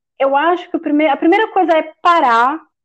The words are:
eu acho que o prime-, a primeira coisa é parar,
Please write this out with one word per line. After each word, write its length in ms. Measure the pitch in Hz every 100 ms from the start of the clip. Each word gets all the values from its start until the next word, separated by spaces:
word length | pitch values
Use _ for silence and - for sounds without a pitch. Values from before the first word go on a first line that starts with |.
| _ _
eu 180 | 277 277
acho 320 | 320 349 -
que 60 | 320
o 40 |
prime-, 280 | 311 294 311
a 80 | 302
primeira 320 | 330 403 440
coisa 200 | 392 339 320
é 160 | 311 -
parar, 580 | 359 339 269 226 247 311 - _